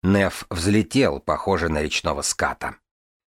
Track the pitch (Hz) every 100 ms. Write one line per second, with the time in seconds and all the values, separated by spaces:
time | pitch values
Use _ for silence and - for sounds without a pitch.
0 | 92 101 92 - - 87 95 107 - 135
1 | 107 69 - 73 98 92 82 78 76 -
2 | 82 69 - - 76 - 78 - _ _
3 | _ _ _